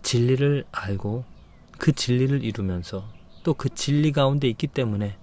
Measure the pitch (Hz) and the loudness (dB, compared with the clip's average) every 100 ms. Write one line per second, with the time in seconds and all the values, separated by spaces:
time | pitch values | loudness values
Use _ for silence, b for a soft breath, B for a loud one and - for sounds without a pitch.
0 | - 120 120 131 143 143 - - 98 101 | 0 2 2 4 2 0 -2 -8 -4 -4
1 | 101 117 127 - - - - - - 143 | -4 -6 -8 -16 -20 -20 -20 0 0 2
2 | - 123 131 139 113 104 95 90 85 95 | 0 2 2 2 -2 -2 -2 -2 -4 -10
3 | 107 - - - - 131 135 - - 147 | -10 -16 -20 -6 -2 0 -2 -2 0 2
4 | 151 143 135 143 135 110 - - 120 101 | 2 4 2 4 0 0 -4 -2 -2 0
5 | 101 98 | -4 -6